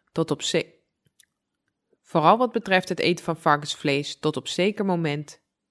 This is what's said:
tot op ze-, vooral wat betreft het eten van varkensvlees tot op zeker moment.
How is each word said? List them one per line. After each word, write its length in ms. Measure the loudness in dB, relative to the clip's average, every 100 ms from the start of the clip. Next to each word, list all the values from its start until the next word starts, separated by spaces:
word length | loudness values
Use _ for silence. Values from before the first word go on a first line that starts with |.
| _
tot 200 | -4 -2
op 100 | -4
ze-, 320 | -2 -2 -4 _ _ _ _ _ _ _ _ _ _ _ _ _
vooral 360 | _ 2 6 6
wat 140 | 2
betreft 380 | -2 0 0 0
het 100 | 0
eten 260 | 0 0 -4
van 120 | -2
varkensvlees 840 | 2 2 0 -6 -2 -2 -4 -4
tot 180 | -4 -4
op 100 | -6
zeker 380 | -2 -2 0 -2
moment. 560 | -2 -2 -4 -8 -18 _ _ _